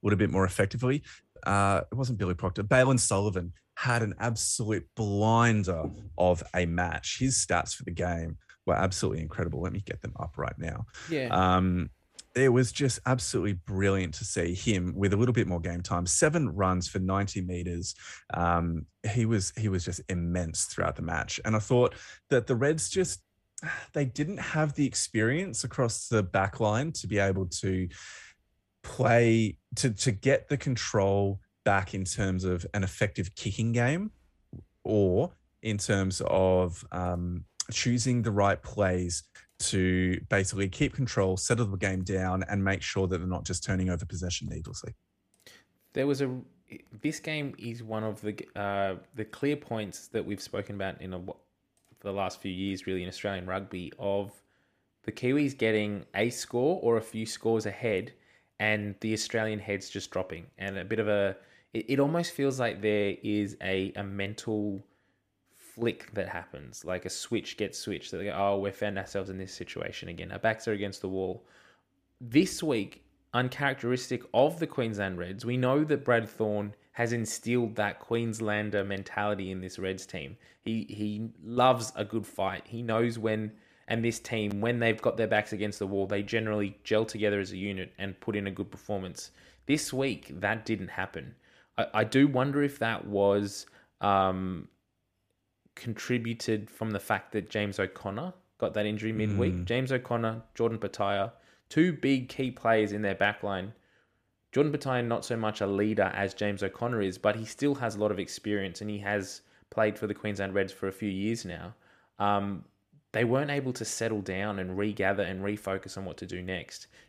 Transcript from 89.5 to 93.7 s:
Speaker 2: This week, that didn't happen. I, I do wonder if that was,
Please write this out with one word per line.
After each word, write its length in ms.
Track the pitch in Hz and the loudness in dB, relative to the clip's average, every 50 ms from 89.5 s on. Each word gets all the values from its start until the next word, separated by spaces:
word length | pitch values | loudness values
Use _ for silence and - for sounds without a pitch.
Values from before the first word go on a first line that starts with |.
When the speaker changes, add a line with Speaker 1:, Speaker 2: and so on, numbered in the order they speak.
| - _ _ | -20 _ _
Speaker 2:
This 260 | - 147 147 - - | 0 0 0 0 -2
week, 480 | 131 127 135 135 92 - - - 69 90 | -2 -2 -2 -2 -2 -6 -10 -14 -8 -4
that 280 | 104 101 113 110 - | -2 -2 -2 -2 -2
didn't 220 | - 113 95 92 - | -4 -4 -4 -4 -6
happen. 440 | - 95 95 - - 80 - - - - _ _ _ _ _ _ _ 117 | -6 -6 -6 -6 -8 -10 -12 -12 -16 -20 _ _ _ _ _ _ _ -4
I, 80 | 117 - - | -4 0 0
I 80 | 110 107 | 0 2
do 240 | 110 135 135 143 | 4 6 6 6
wonder 340 | 147 127 123 135 143 139 143 | 6 4 2 0 0 0 0
if 160 | 143 139 139 | 0 0 -2
that 300 | - 117 113 113 - - | -2 -2 -2 -2 -4 -4
was, 580 | 101 101 98 98 101 101 104 104 98 - - - - | -2 2 4 4 4 4 4 2 -2 -6 -10 -14 -16